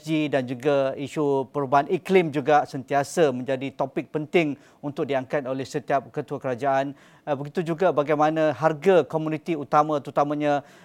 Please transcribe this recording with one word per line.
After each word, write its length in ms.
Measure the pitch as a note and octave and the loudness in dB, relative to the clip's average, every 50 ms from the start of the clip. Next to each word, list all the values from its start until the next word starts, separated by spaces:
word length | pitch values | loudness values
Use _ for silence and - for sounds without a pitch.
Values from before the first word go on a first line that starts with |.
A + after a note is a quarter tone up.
| - | -2
G 240 | D3+ D#3+ D#3 D3+ D3 | -2 -2 0 0 0
dan 160 | C3+ C#3 B2+ | 0 -2 -2
juga 480 | A#2+ C3+ B2 A#2+ D3+ C#3+ C#3 C3+ C3+ C3+ | -2 -6 -4 0 0 2 2 0 0 -2
isu 560 | - C#3+ B2+ - D#3+ D3+ C#3+ C#3 C3+ C3+ - | -6 -8 -8 -4 -2 0 0 0 0 -2 -4
perubahan 400 | - D3 C#3+ C3 C#3 C#3+ C#3+ - | -4 -4 -2 2 2 2 2 2
iklim 400 | F#3 E3 - - F#3 G3 F3+ D#3+ | -2 -4 -2 2 2 4 4 2
juga 320 | C3+ D3 C3 C#3 D3 D3 C3+ | 0 -2 2 4 4 4 4
sentiasa 720 | - - C#3+ B2+ - C3+ C#3 C#3+ - - - E3+ C#3+ B2+ | 0 -4 -10 -6 -2 0 0 0 0 2 2 4 4 2
menjadi 400 | B2+ B2+ B2 C3+ C3 C3 C3+ - | 0 -4 -4 -4 -4 -4 -8 -4
topik 400 | - C#3+ C3+ - F3 D3 - - | -4 -6 -4 -4 -6 -8 -6 -6
penting 400 | D#3 D#3 C#3 - F3+ E3 D3 C#3 - - - _ _ | -6 -6 0 2 2 2 2 -2 -6 -10 -20 _ _
untuk 320 | - D3 C#3 - D#3+ B2+ | -10 -8 -6 -6 -4 -2
diangkat 320 | C#3 C3 C3 B2 - D3+ C3+ | -2 -4 -2 -2 -4 -4 -4
oleh 240 | B2 C3+ C3+ C3 | -4 -6 -6 -6
setiap 400 | - - D3+ - - D3 C#3 B2+ B2+ - | -6 -6 -8 -4 -2 -2 -2 -2 -4 -8
ketua 240 | D3+ C#3+ - D3 C3 | -10 -8 -8 -8 -6
kerajaan. 560 | - C3+ B2+ A2+ B2+ C#3 C3+ C3+ C#3 C#3+ C#3 - - - - _ _ | -4 -6 -4 -2 -2 0 0 0 0 -2 -6 -12 -18 -20 -20 _ _
Uh, 80 | - D3 | -6 -6
begitu 400 | C3 C#3+ D3 - G3 F3 D#3 E3 | -6 -6 -6 -6 -4 -4 -4 -2
juga 160 | D3 F#3+ F3+ | 0 2 2
bagaimana 640 | D3+ C#3+ D3 C#3 D#3 D3 D3+ D#3 D#3+ D#3+ D#3 D#3 C#3 | 2 2 0 0 2 2 2 2 2 2 0 0 0
harga 480 | - D3+ D#3+ D#3+ D3 C#3+ F#3+ F#3+ F3 D3+ | 2 0 0 0 2 2 4 6 6 4
komoditi 540 | - - D#3+ D#3 D#3 D#3 D3+ - - E3+ D3 | 2 -2 -4 -4 -2 -4 -6 -4 -4 -6 -6
utama, 400 | C#3+ - - D3+ D3+ D#3 D3+ D3 | -4 2 2 2 4 4 0 -2
terutamanya, 640 | C3 - C3+ - D3 D3 D3+ D3 D3 D3 C#3+ C#3+ C3+ - - - - | -2 -2 0 0 0 0 0 -2 0 0 0 0 -2 -8 -16 -20 -20